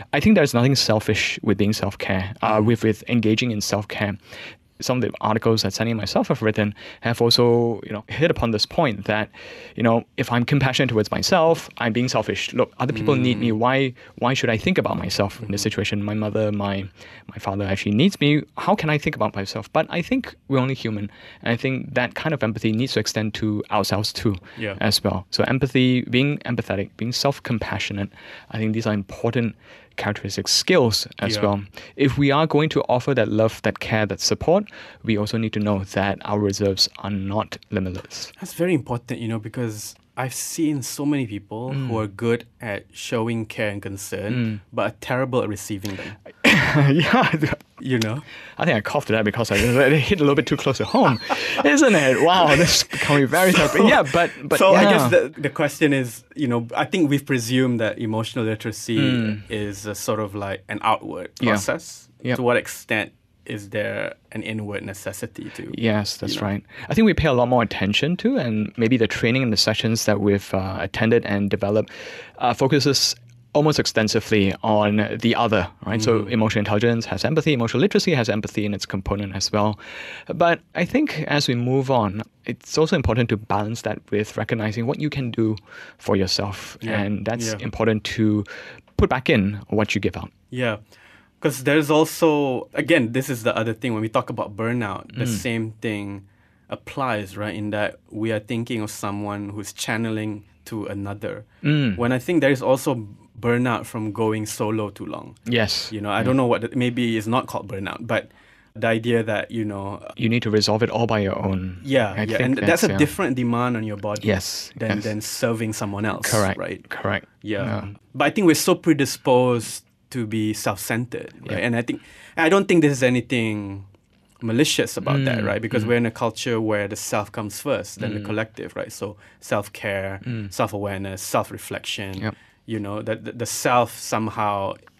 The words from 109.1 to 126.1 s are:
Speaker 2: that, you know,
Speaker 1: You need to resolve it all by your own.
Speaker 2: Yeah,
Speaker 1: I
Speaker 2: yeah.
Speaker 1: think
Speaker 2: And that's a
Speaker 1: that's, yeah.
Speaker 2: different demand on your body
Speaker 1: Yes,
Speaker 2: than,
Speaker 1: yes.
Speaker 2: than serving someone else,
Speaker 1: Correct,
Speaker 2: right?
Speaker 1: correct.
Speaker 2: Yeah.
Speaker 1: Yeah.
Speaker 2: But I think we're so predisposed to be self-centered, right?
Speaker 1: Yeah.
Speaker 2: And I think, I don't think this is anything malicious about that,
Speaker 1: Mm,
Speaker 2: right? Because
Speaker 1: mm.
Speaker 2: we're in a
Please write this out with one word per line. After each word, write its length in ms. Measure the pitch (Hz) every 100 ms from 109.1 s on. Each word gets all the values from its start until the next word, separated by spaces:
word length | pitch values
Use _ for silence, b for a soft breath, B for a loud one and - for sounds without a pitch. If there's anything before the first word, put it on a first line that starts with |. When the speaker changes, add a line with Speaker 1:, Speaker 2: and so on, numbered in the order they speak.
| 113
Speaker 2:
that, 280 | 110 101 -
you 140 | 117 104
know, 340 | 98 98 98 - -
Speaker 1:
You 120 | 117
need 120 | 120
to 60 | 113
resolve 320 | 107 104 107
it 60 | 113
all 180 | 113 117
by 120 | 110
your 180 | 98 -
own. 340 | 98 95 92 90
Speaker 2:
Yeah, 280 | 139 135 104 95
Speaker 1:
I 60 |
Speaker 2:
yeah. 160 | 110 110
Speaker 1:
think 20 |
Speaker 2:
And 160 | 127 135
that's 240 | 202 -
a 20 | 214
Speaker 1:
that's, 60 |
yeah. 40 | 190
Speaker 2:
different 400 | 147 - 165 127
demand 400 | 120 120 123 117
on 80 |
your 140 | 107 101
body 280 | 104 104 107
Speaker 1:
Yes, 440 | 98 - - - -
Speaker 2:
than, 180 | 110 101
Speaker 1:
yes. 80 |
Speaker 2:
than 160 | 107 104
serving 540 | - - 120 113 110
someone 320 | 107 107 101 107
else, 240 | 95 -
Speaker 1:
Correct, 280 | 110 98 95
Speaker 2:
right? 300 | 92 95 -
Speaker 1:
correct. 380 | - 98 101 - _
Speaker 2:
Yeah. 220 | 101 101 101
Speaker 1:
Yeah. 180 | 104 101 104 _
Speaker 2:
But 100 | 131
I 60 | 143
think 160 | 185 180
we're 80 |
so 200 | 147 -
predisposed 1120 | 180 170 143 131 - 147 127 127 120 110 - - _ _
to 160 | 127 107
be 280 | 110 107
self-centered, 800 | 107 123 104 - 117 120 - - -
right? 160 | - 95
Speaker 1:
Yeah. 80 | 117
Speaker 2:
And 100 | 117
I 60 |
think, 180 | 117 - B B B -
I 120 | 160
don't 180 | 196 196
think 140 | 175
this 100 | 147
is 100 | 135
anything 840 | 127 123 123 127 110 107 101 98 98 _ _ _ _ _
malicious 540 | 113 117 156 - 98 -
about 280 | - 139
that, 140 | 135 117
Speaker 1:
Mm, 80 | 107
Speaker 2:
right? 160 | 113
Because 220 | 113 120
Speaker 1:
mm. 40 | 107
Speaker 2:
we're 80 | 120
in 100 |
a 40 | 117